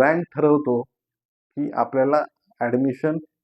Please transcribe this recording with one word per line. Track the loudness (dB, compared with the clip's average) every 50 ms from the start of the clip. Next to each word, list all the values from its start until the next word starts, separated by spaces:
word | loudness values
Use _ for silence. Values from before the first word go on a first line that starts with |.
रँक | 4 4 2 0 -4 -6 -2
ठरवतो | 0 2 4 4 2 2 0 -2 -2
की | -4 -8 _ _ _ _ _ _ _ _ _ _ _ _ _ -8 -8 -4 -2
आपल्याला | -4 -4 0 0 0 2 2 2 0 -2 -4 _ _ _ _ _ -6
ॲडमिशन | -2 -2 0 0 0 -2 -2 -2 -4 -4 -4 -6 -8 -14 _ _